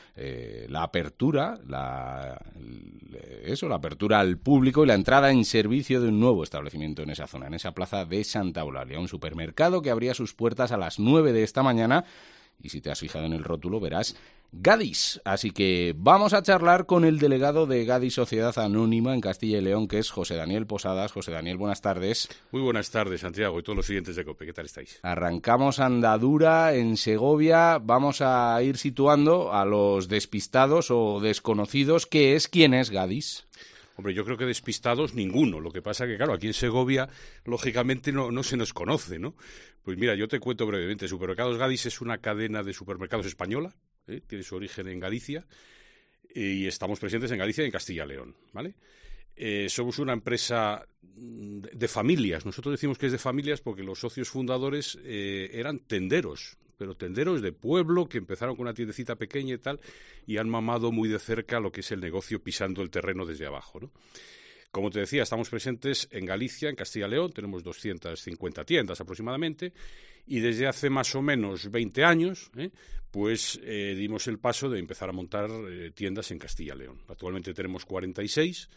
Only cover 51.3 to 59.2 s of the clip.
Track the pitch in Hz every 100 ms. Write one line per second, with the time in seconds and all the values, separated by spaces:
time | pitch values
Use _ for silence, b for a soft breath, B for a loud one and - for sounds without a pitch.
51.3 | 113 104 101 98 113 117 113 120 170 101
52.3 | 82 98 92 143 139 143 131 135 123 131
53.3 | 135 143 143 123 98 95 95 120 139 120
54.3 | 131 127 127 139 139 - - 135 104 98
55.3 | 98 95 117 135 143 - 101 92 95 85
56.3 | 71 - _ _ _ 95 90 90 101 165
57.3 | 160 98 - 113 180 165 180 156 117 90
58.3 | 95 120 123 123 110 110 117 120 113